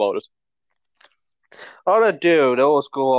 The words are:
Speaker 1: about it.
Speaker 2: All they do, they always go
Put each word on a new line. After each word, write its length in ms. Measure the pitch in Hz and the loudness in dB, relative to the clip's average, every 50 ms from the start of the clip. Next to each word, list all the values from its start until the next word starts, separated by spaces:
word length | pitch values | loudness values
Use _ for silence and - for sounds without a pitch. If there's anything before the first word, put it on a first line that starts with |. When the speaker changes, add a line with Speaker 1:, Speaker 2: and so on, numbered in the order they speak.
Speaker 1:
about 160 | 104 101 - | -2 -4 -4
it. 120 | - - - _ _ _ _ _ _ _ _ _ _ _ _ _ _ _ _ _ _ _ _ _ _ _ _ - - - - - - - | -8 -10 -14 _ _ _ _ _ _ _ _ _ _ _ _ _ _ _ _ _ _ _ _ _ _ _ _ -20 -20 -20 -20 -20 -10 -4
Speaker 2:
All 160 | 185 196 226 226 | -2 0 2 2
they 100 | 208 175 | 0 -2
do, 420 | 143 - 170 165 156 139 127 123 | -2 0 0 2 2 2 0 2
they 60 | 123 135 | 0 0
always 260 | 147 151 143 139 - - | 2 2 0 -2 -4 -8
go 200 | 139 135 131 131 | -4 -2 0 0